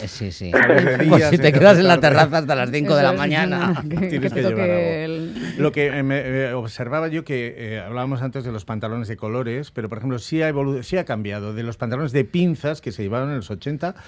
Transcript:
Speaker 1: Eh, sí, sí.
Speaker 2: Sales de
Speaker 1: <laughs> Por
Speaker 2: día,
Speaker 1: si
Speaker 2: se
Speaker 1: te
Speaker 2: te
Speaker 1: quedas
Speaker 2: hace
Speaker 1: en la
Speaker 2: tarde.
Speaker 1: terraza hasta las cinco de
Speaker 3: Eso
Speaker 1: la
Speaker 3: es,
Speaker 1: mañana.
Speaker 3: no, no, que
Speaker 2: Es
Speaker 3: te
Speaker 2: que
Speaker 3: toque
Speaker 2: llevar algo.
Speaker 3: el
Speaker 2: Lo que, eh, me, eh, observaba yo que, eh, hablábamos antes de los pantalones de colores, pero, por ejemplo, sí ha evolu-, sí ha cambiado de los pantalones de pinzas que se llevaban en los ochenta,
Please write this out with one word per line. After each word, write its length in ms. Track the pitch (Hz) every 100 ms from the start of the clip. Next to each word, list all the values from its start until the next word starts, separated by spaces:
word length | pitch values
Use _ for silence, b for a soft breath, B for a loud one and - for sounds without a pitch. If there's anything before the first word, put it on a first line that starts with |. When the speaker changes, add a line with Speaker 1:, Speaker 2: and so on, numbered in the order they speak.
Speaker 1:
Eh, 60 | 101
sí, 240 | - 101
sí. 180 | - 90
Speaker 2:
Sales 340 | - - 147
de 120 | - -
Speaker 1:
<laughs> 100 | 160
Por 100 | 175
Speaker 2:
día, 120 | 151
Speaker 1:
si 60 | 170
Speaker 2:
se 60 |
Speaker 1:
te 100 | 151
Speaker 2:
te 60 | 139
Speaker 1:
quedas 140 | 190
Speaker 2:
hace 80 | 180
Speaker 1:
en 60 | 185
la 120 | 175
Speaker 2:
tarde. 160 | 156 143
Speaker 1:
terraza 220 | 156 160
hasta 160 | 139 135
las 140 | 123
cinco 240 | 147 147 147
de 60 |
Speaker 3:
Eso 60 | 139
Speaker 1:
la 40 |
Speaker 3:
es, 40 | 139
Speaker 1:
mañana. 380 | 143 156 170 180 175
Speaker 3:
no, 140 | 165
no, 180 | 151 165
que 280 | 185 147 131
Speaker 2:
Es 60 |
Speaker 3:
te 60 | -
Speaker 2:
que 60 | 123
Speaker 3:
toque 60 | 110
Speaker 2:
llevar 80 | 180 175
algo. 140 | 170
Speaker 3:
el 640 | 165 160 160 165 220 - -
Speaker 2:
Lo 100 | 147
que, 140 | 143 143
eh, 160 | 139
me, 160 | 135 139
eh, 320 | 131 131 131
observaba 540 | 123 113 - 120 151 160
yo 160 | 160
que, 300 | 156 131 120 -
eh, 240 | 113 110
hablábamos 420 | 92 123 127 135
antes 220 | 131 135
de 80 | 123
los 120 | 110
pantalones 440 | - 110 110 117 107
de 80 | 110
colores, 540 | 110 120 117 123 147
pero, 180 | - 110
por 100 | 104
ejemplo, 200 | 127 123
sí 240 | - 160
ha 60 | 156
evolu-, 320 | 143 139 135
sí 140 | 117 185
ha 60 |
cambiado 500 | - 113 101 104 104
de 80 | 107
los 140 | 117 110
pantalones 360 | 120 127 151
de 120 | 135
pinzas 560 | 131 175 180 151 147 151
que 120 | 127
se 100 | 104
llevaban 280 | 101 120 135
en 60 | 139
los 140 | 98
ochenta, 440 | 104 139 147 175 -